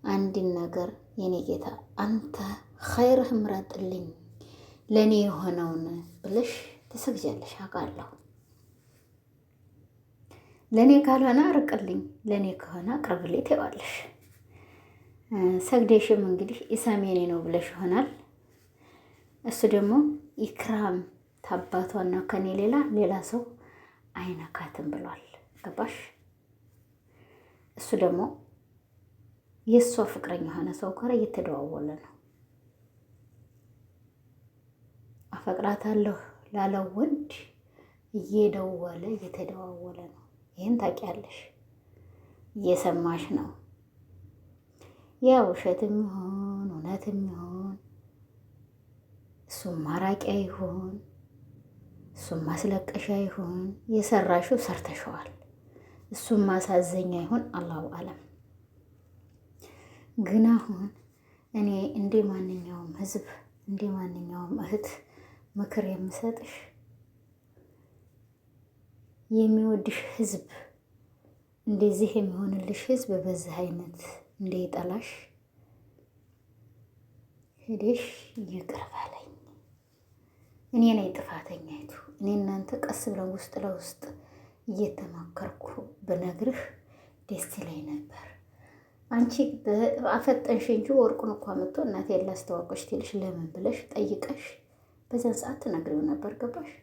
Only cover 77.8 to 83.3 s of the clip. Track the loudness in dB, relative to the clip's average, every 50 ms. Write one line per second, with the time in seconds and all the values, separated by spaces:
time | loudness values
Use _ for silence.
77.8 | 2 2 2 2 0 -8 -12 -16 -20 -16 -12 -12 -10 -8 -8 -10 -8 -8 -10 -10
78.8 | -10 -10 -10 -10 -10 -10 -12 -16 -18 -20 -20 -20 -20 -20 -20 -20 _ _ _ _
79.8 | _ _ _ _ _ _ _ _ _ _ _ _ _ _ _ -20 _ _ 4 6
80.8 | 6 6 6 4 0 -2 -6 -8 -10 -10 -12 -12 -12 -12 -14 -14 -14 -14 -14 -14
81.8 | -14 -16 -18 -20 -20 -20 -12 -6 -2 0 0 0 0 -2 -4 -6 -6 -6 -6 -6
82.8 | -4 -6 -6 -4 -4 -4 -4 -4 -4 -4